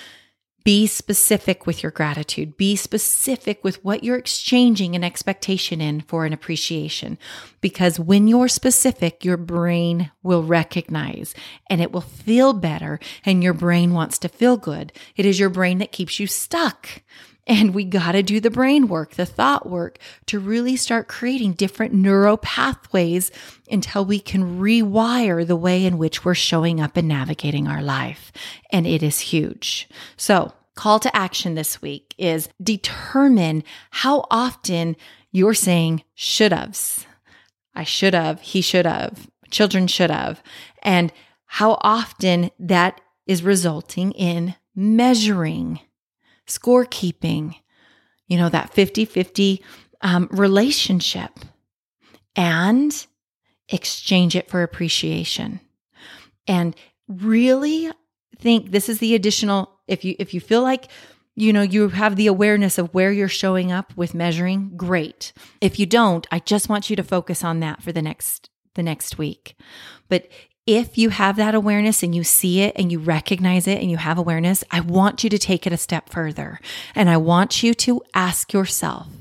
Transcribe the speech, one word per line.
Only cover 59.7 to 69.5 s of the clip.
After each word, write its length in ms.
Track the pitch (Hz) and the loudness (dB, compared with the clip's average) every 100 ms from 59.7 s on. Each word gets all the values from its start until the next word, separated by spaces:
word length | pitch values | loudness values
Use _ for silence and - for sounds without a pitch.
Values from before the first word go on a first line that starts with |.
| _ - | _ -6
if 180 | 190 185 | -6 -4
you, 100 | - | -6
if 160 | 180 180 | -8 -8
you 40 | |
feel 220 | - 233 | 0 2
like, 300 | 262 262 - - - _ _ - | 2 -2 -6 -20 -20 _ _ 0
you 160 | 214 | 2
know, 120 | 208 | 4
you 260 | 202 208 202 | 4 2 2
have 260 | 180 214 196 | 2 0 2
the 120 | 214 | 2
awareness 500 | 190 208 208 190 - | 4 4 4 2 0
of 160 | 170 | 0
where 180 | 185 190 | 2 2
you're 160 | 202 190 | 2 -2
showing 440 | - 196 185 180 | -2 0 0 0
up 200 | 185 - 175 | -4 -6 -6
with 180 | 170 | -4
measuring, 640 | 170 170 165 180 196 196 175 | -2 -2 0 -2 -2 -4 -6
great. 560 | 180 180 156 - - - - _ | -2 -2 -4 -10 -18 -18 -20 _
If 180 | 190 - | -2 0
you 80 | 185 | 2
don't, 400 | 233 214 170 - | 4 4 2 -2
I 60 | 165 | -6
just 320 | - 208 - | -2 -2 0
want 220 | 208 202 | -4 -2
you 40 | 196 | -4
to 80 | |
focus 400 | 165 180 175 170 | -2 -4 -2 -4
on 160 | 170 165 | -4 -2
that 200 | 156 - | -4 -6
for 100 | 175 | -8
the 120 | 165 | -6
next, 480 | 156 - - - - _ _ - | -6 -8 -10 -10 -14 _ _ -6
the 80 | |
next 340 | 170 151 - - | -4 -6 -8 -8
week. 380 | 151 - - | -8 -8 -18